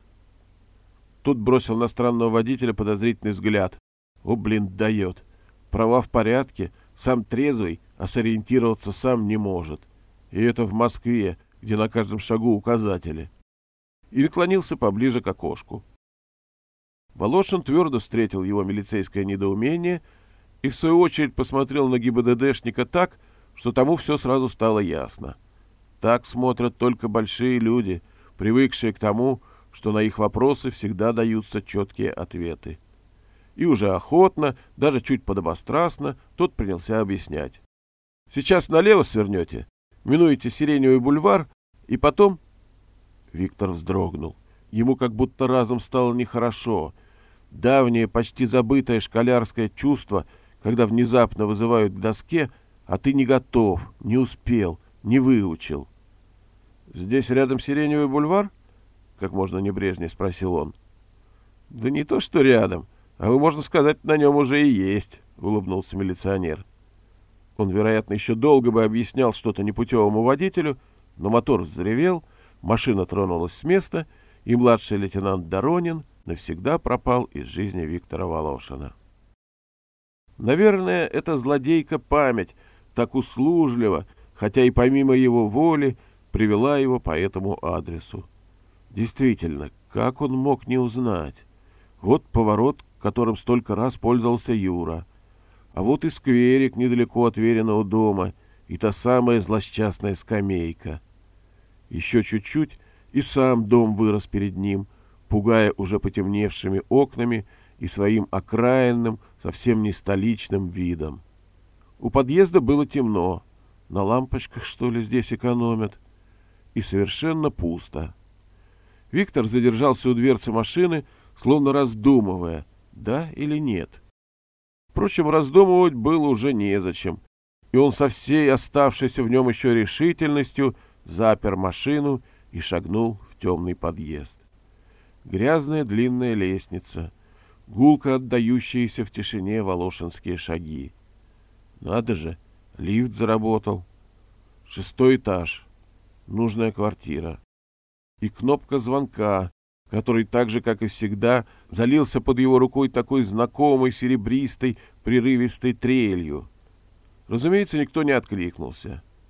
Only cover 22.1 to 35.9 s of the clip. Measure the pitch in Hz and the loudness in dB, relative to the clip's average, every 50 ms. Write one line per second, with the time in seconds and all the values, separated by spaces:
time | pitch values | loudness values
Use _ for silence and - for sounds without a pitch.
22.1 | 117 123 120 120 123 117 131 139 127 - - 120 113 - 123 120 - 175 180 180 | 0 2 2 2 2 2 2 0 0 -2 -4 -6 -4 -4 -6 -2 0 0 0 0
23.1 | - _ _ _ _ _ _ _ _ - - 123 117 131 127 139 170 160 - - | -2 _ _ _ _ _ _ _ _ -8 -6 -2 0 2 2 2 2 0 0 -2
24.1 | 151 143 - 131 131 135 131 123 - - 110 113 110 107 101 85 76 80 65 - | -2 -2 0 0 0 0 0 -2 -2 0 0 2 2 2 0 0 -2 -4 -6 -8
25.1 | - - - 69 - - _ _ _ _ _ _ _ _ _ _ _ _ - 110 | -10 -12 -14 -14 -16 -18 _ _ _ _ _ _ _ _ _ _ _ _ 0 0
26.1 | 117 120 - - - 120 123 127 123 - 120 120 - - 123 123 123 - - 113 | 0 0 0 -4 -4 -2 0 0 0 0 -2 -4 -2 0 0 0 0 0 -4 -2
27.1 | 104 113 110 101 - - 120 127 127 123 113 113 117 123 113 95 92 85 - _ | -2 -2 -2 -2 -4 -2 -2 0 0 0 2 2 0 0 0 -2 -6 -8 -10 _
28.1 | _ _ - - _ - 95 107 113 127 135 131 - - - 110 101 - - 107 | _ _ -20 -20 _ -4 -2 2 4 4 4 2 2 -2 -4 -4 -2 -2 -2 0
29.1 | 101 110 120 135 131 - - - - _ _ _ - - - 110 104 107 107 110 | 0 0 0 0 -2 -2 -6 -14 -20 _ _ _ -20 -8 -4 -2 0 0 0 0
30.1 | 98 - 107 104 - 110 120 139 143 - - 131 107 - - 101 113 90 104 113 | 0 -2 -2 -2 0 2 2 2 2 0 -4 -8 -8 -6 -8 -8 -4 -2 -2 0
31.1 | 120 113 113 113 110 110 107 - - 107 98 - - 101 101 98 - - 107 87 | 0 0 0 0 0 -2 -4 -6 -8 -8 -8 -6 -4 -4 -4 -4 -6 -6 -6 -6
32.1 | - - 87 - - 87 85 85 78 - - - 80 - _ _ _ _ _ _ | -6 -8 -10 -10 -10 -8 -8 -8 -8 -10 -12 -14 -16 -16 _ _ _ _ _ _
33.1 | _ _ _ _ _ _ _ _ _ - 160 175 143 101 101 101 95 90 - - | _ _ _ _ _ _ _ _ _ -2 2 2 2 4 2 2 0 0 -2 2
34.1 | 147 165 185 190 - - 151 143 131 - - _ _ - 135 151 139 127 - - | 4 6 6 6 4 0 -2 -2 -2 -4 -10 _ _ 0 0 0 2 0 -2 -2
35.1 | 135 113 - - 98 98 87 80 87 - - - 113 151 170 165 | -4 -4 -2 -4 -4 -2 -2 -4 -4 -6 -6 -4 -2 0 0 0